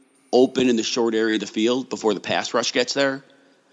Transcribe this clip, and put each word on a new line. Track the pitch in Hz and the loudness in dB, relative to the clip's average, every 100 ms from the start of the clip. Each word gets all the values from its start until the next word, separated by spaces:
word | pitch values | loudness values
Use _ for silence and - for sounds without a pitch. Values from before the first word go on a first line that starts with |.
| _ _ _ | _ _ _
open | 120 127 131 127 | 4 4 4 2
in | 117 | 2
the | |
short | 104 - 117 110 | 0 -2 0 0
area | 113 110 | 0 0
of | |
the | 98 | -4
field | - 110 123 127 | -2 0 0 -4
before | 104 110 | -4 -2
the | 95 | -2
pass | - 90 - | -2 -2 -2
rush | 123 117 | -2 -2
gets | 131 123 | -2 -2
there, | 143 139 135 - _ _ _ _ | 0 -2 -2 -12 _ _ _ _